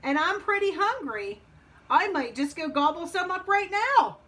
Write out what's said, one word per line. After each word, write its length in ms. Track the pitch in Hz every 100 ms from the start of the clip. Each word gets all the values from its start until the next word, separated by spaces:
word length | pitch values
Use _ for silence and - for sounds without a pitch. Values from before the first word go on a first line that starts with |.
And 160 | 262 285
I'm 220 | 330 403
pretty 320 | - 403 403
hungry. 680 | 311 403 523 285 214 202 208 - - _ - -
I 180 | 262 403
might 260 | 339 247
just 220 | - 285 -
go 120 | 311
gobble 380 | 277 294 311 339
some 240 | 370 359
up 160 | 370 370
right 220 | 403 392
now. 480 | 392 480 554 - -